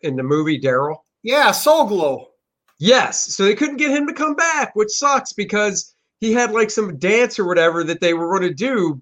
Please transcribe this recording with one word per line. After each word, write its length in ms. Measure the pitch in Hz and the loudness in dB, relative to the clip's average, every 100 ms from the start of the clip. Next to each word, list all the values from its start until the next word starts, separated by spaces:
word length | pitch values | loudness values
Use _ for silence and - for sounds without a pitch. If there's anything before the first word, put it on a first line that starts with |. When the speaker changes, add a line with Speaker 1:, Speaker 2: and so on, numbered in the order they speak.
Speaker 1:
in 140 | 156 131 | -6 -6
the 80 | |
movie, 360 | 131 156 156 139 | -2 0 0 -2
Daryl? 380 | 135 127 147 - _ _ | 0 0 -2 -6 _ _
Speaker 2:
Yeah, 300 | 220 285 233 | -2 2 2
Soul 340 | 190 294 311 220 | 2 4 4 4
Glow. 420 | 196 147 131 - _ _ _ _ _ | 0 -2 -4 -10 _ _ _ _ _
Speaker 1:
Yes. 560 | 175 247 139 - - - | 4 4 2 -4 -6 0
So 80 | |
they 120 | 196 214 | 0 2
couldn't 220 | 294 277 | -2 -2
get 140 | 294 | -2
him 160 | 294 285 | 0 -2
to 60 | |
come 220 | 330 311 302 | -2 -4 0
back, 400 | 330 302 233 214 | 0 0 -2 -2
which 140 | 214 | -2
sucks 420 | - 277 262 - | 0 0 0 -2
because 600 | - 202 208 208 185 - _ _ _ | -8 -4 0 0 -2 -8 _ _ _
he 120 | 220 | 0
had, 180 | 233 233 | 0 2
like, 200 | 220 220 | 0 0
some 260 | 220 202 139 | 0 -4 -4
dance 400 | 185 226 240 226 | 0 2 2 0
or 80 | 180 | 0
whatever 380 | 175 165 165 | 2 2 2
that 180 | 160 170 | -2 0
they 120 | 175 | 0
were 200 | 165 165 | 0 0
gonna 200 | 190 180 | -2 -2
do, 420 | 147 254 240 165 139 | -2 -2 0 -2 0